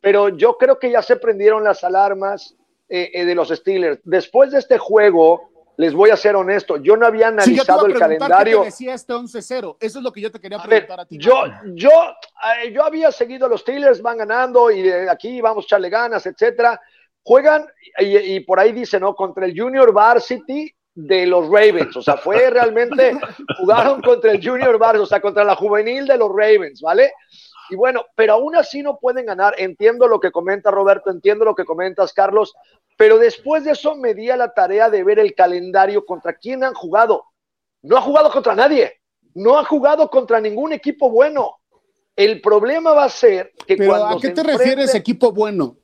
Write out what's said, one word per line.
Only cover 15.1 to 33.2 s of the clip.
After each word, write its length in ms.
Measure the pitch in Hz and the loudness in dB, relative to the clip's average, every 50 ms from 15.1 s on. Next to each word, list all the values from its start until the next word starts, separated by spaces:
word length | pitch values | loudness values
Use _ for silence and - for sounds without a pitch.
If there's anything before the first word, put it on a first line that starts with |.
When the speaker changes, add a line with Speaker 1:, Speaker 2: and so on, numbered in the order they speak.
| 170 - - 220 254 247 | -6 -6 -6 -12 -10 -4
Speaker 1:
vamos 220 | 226 220 220 208 190 | -4 -4 -4 -4 -4
a 40 | |
echarle 220 | - 214 202 185 180 | -2 -2 -2 -2 -4
ganas, 360 | 190 226 240 233 226 190 - | -4 -4 -4 -4 -6 -8 -8
etcétera. 540 | 185 - _ 220 240 240 233 233 233 226 - _ _ _ _ _ _ _ _ _ | -10 -4 _ -2 -2 0 0 0 0 0 -2 _ _ _ _ _ _ _ _ _
Juegan, 420 | - 233 262 269 302 302 311 302 302 _ _ _ - _ - | 2 2 4 4 4 2 2 -2 -6 _ _ _ -16 _ -4
y, 180 | 196 202 202 | -2 2 2
y 220 | 202 202 190 190 185 | 0 0 0 -8 -8
por 180 | 131 - 185 185 | -4 -2 0 2
ahí 120 | 196 226 | 2 2
dice, 280 | 226 240 240 - - 190 | 0 -2 -8 -4 -4 -2
¿no? 140 | 185 202 196 | -2 -2 -4
Contra 300 | 202 196 190 165 190 185 | -4 -8 -8 -6 -6 -6
el 120 | 175 170 | -6 -6
Junior 340 | 165 226 254 262 269 262 233 196 | -6 -8 -4 2 4 4 4 4
Varsity 800 | 208 208 226 240 233 240 - 254 240 - - 262 294 311 302 _ _ _ _ _ | 4 4 4 2 2 0 -4 -10 -10 -8 -10 -10 -10 -10 -12 _ _ _ _ _
de 300 | 170 156 147 190 185 180 | -20 -4 -2 0 0 2
los 180 | 180 175 175 165 | 2 0 0 0
Ravens. 480 | 156 190 208 214 214 190 170 160 165 - | 2 2 4 4 4 4 2 -4 -4 -6
O 40 | 127 | -6
sea, 140 | 117 - 143 | -2 -2 -2
fue 320 | 139 - 165 202 226 254 262 | -2 -2 -2 2 2 2 2
realmente, 640 | 240 247 240 226 214 226 240 240 285 262 262 254 | 2 2 0 0 0 -2 -2 -2 2 2 2 2
Speaker 2:
<laughs> 480 | 254 285 - - - - 285 - - - | 2 -2 -10 -14 -16 -20 -12 -12 -8 -4
Speaker 1:
jugaron 420 | 185 180 214 233 226 277 277 254 | 0 2 2 4 2 0 0 0
contra 300 | - 247 247 240 220 220 | 2 2 2 2 2 0
el 140 | 208 190 170 | 0 0 -2
Junior 320 | 214 254 247 269 262 233 | -4 -4 -2 0 0 2
Varsity, 260 | 214 226 226 220 214 202 | 2 2 2 2 0 0
o 40 | |
sea, 140 | - 208 196 | 0 -2 -2
contra 220 | 196 202 190 208 208 | -2 -2 0 0 0
la 120 | 208 185 | 0 0
juvenil 520 | - 185 208 202 208 214 226 247 269 277 | -2 -2 -2 -2 -2 -2 -2 -4 -6 -4
de 100 | 269 269 | -4 -4
los 120 | 240 226 208 | -4 -4 -4
Ravens, 520 | 190 202 214 214 214 208 180 147 139 117 | -2 -2 2 2 2 0 0 -6 -14 -10
¿vale? 300 | 143 160 175 208 262 277 - _ _ _ _ _ _ _ _ - - - | -6 -2 2 2 2 2 0 _ _ _ _ _ _ _ _ -20 -16 -14
Y 40 | 190 | -4
bueno, 280 | 185 233 254 254 240 - _ _ | -2 -2 -2 -2 -4 -10 _ _
pero 180 | - 220 214 214 | -2 2 2 2
aún 220 | 226 262 302 320 | 2 0 0 -2
así 260 | 339 285 - - 277 | -2 -2 -2 -6 -10
no 160 | 285 285 285 | -8 -8 -8
pueden 300 | 285 - 247 247 262 247 | -6 -6 -6 -4 -4 -8
ganar. 260 | 220 196 180 196 208 196 165 | -8 -4 0 0 0 0 -2
Entiendo 480 | 190 185 170 _ 208 220 233 240 254 | -8 -8 -6 _ 0 0 2 4 2
lo 120 | 233 226 202 | 2 2 0
que 120 | - 180 | -2 -4
comenta 400 | - 170 170 190 196 202 _ 208 | -4 -4 -4 -4 -6 -2 _ -2
Roberto, 400 | 196 196 196 202 196 196 - 185 | 0 0 2 2 2 0 0 -8
entiendo 340 | 185 170 _ 196 214 208 226 | -8 -2 _ -2 0 2 0
lo 80 | 220 - | -2 -2
que 120 | - 175 | -4 -6
comentas, 480 | - 165 165 180 190 180 202 190 160 - | -8 -6 -6 -6 -8 -4 -4 -4 -4 0
Carlos, 420 | - 202 190 196 214 208 - _ _ _ _ _ _ _ _ _ | -2 -2 0 2 0 -2 -2 _ _ _ _ _ _ _ _ _
pero 220 | _ 220 214 220 | _ 4 6 6
después 440 | 220 | 6